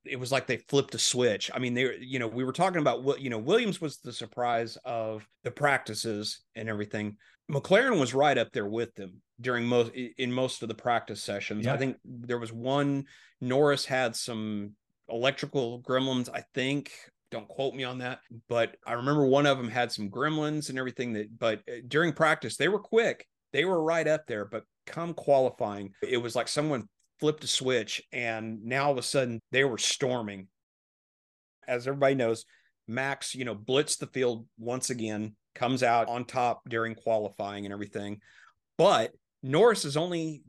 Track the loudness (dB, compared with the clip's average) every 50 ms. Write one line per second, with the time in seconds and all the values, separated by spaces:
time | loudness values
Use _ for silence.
0 | _ -10 -8 -8 -4 -2 0 0 0 -2 -4 -4 -2 2 2 2 2 2 -2 0
1 | 0 0 2 4 4 2 2 0 -4 -6 -4 -4 -2 -2 0 0 0 0 -2 -6
2 | -8 -6 -4 -4 -4 -2 -2 -4 -4 -4 0 2 2 2 2 2 2 2 0 2
3 | 0 0 0 0 -2 -4 -4 -2 0 2 2 4 2 0 -2 -4 -6 -8 -8 -10
4 | -14 -12 -10 -10 -12 -10 -6 -2 0 0 2 0 0 -4 -8 -10 -8 -6 -4 -4
5 | -4 -4 -6 -8 -12 _ _ _ -10 -10 -4 0 2 2 2 2 0 -4 -8 -4
6 | -4 -4 -4 -2 -4 -6 -8 -10 _ _ _ -8 -6 -4 -4 -4 -4 -4 -4 -4
7 | -4 -6 -8 -10 _ _ _ _ _ -4 -4 -4 2 4 4 6 6 4 4 2
8 | 2 2 4 4 4 6 6 4 0 0 -2 -4 -4 -2 -2 -4 -4 -4 -8 -14
9 | -16 -16 -16 -20 _ _ _ -8 -4 -2 -2 0 2 4 4 4 4 2 -2 -6
10 | -10 -8 -6 -4 -4 -2 0 0 0 -2 -2 -6 -8 -8 -8 -4 0 0 0 0
11 | -2 -4 -10 -8 -6 -6 -6 -6 -6 -6 -6 -2 -2 -2 0 0 -2 -4 -4 -8
12 | _ -16 -16 -12 -6 -6 -6 -4 -6 -8 -10 -6 -2 0 0 2 2 0 0 -2
13 | -4 -8 -16 -20 -20 -20 _ _ -4 0 4 4 4 4 4 2 0 -2 0 0
14 | 0 0 -2 -6 -8 -6 -6 -6 -4 -4 -4 -6 -6 -8 -12 _ _ _ _ _
15 | _ -8 -4 0 0 0 0 -2 -6 -4 -2 -2 -2 -2 -6 -10 -4 0 0 0
16 | 2 2 0 -2 -2 -4 -8 -10 -12 _ _ -2 -2 0 -2 -2 -4 -8 -16 -20
17 | -20 -20 _ _ _ _ -10 -10 -10 -10 -6 -4 -4 -4 -2 -4 -6 -6 -6 -6
18 | -6 -6 -8 -8 _ _ -20 -20 -6 -2 2 2 2 2 0 -8 _ -4 -4 0
19 | 2 4 6 6 6 8 8 8 8 6 4 4 0 -2 0 0 0 0 -2 -6
20 | -6 -6 -2 -2 0 0 2 0 0 0 -2 -4 -4 -4 -4 -4 -4 -4 -4 -4
21 | -4 -2 -2 -4 -6 -8 -6 -2 0 0 0 -2 -6 -10 -12 -12 -10 0 2 2
22 | 2 2 4 4 4 4 4 2 -2 -8 -2 0 2 2 2 0 -2 2 2 4
23 | 4 4 0 -4 -10 _ _ _ _ _ 0 0 2 2 2 2 2 2 2 2
24 | 2 2 2 0 0 -4 -6 -6 -6 -6 -8 -10 -10 _ _ _ _ -12 -8 -6
25 | -6 -6 -6 -4 2 4 6 6 6 4 0 -2 -4 -4 -4 -6 -8 -10 -8 _
26 | -2 0 0 0 0 0 -2 -2 -2 0 0 0 0 0 0 -2 -4 -8 _ _
27 | _ _ _ _ 0 0 0 0 -2 -2 -2 0 2 2 2 2 0 -2 -6 -8
28 | -8 _ -8 -4 -4 -4 -4 -4 -4 -6 -8 -8 -6 -2 0 2 2 2 2 0
29 | -2 0 0 0 0 0 -4 -8 -8 _ 2 4 4 4 2 0 0 0 0 0
30 | 0 0 0 -2 -4 -6 -8 -10 -14 -16 _ _ _ _ _ _ _ _ _ _
31 | _ _ _ _ _ _ _ _ _ _ _ _ _ -4 -4 -2 -2 -4 2 4
32 | 4 4 6 4 4 2 2 0 -4 -12 _ _ _ _ _ _ _ -6 -4 -2
33 | -2 -2 -4 -4 -6 -8 -6 -6 -6 -6 -6 -6 -2 2 2 2 2 2 -2 -6
34 | -6 -6 -2 0 0 0 0 -2 -8 -16 _ -10 -6 -6 -4 -4 -4 -4 -4 -4
35 | -4 -4 -4 -4 -6 -6 -10 _ _ _ _ -4 -2 0 2 4 4 4 6 4
36 | 2 2 -2 -4 -6 -4 -2 0 0 0 0 -2 _ -6 -4 -2 -2 -4 -6 -4
37 | -2 0 0 0 0 -2 -6 -6 -8 -6 -6 -8 -8 -8 -8 -8 -10 -8 -8 -8
38 | -8 -8 -10 -12 _ _ _ -20 -20 -20 _ _ _ _ _ 4 6 6 6 4
39 | 2 -2 -6 _ _ _ _ _ -6 0 4 6 6 6 6 4 0 -2 0 -2
40 | 0 0 -2 -4 -4 -4 -6 -10 -14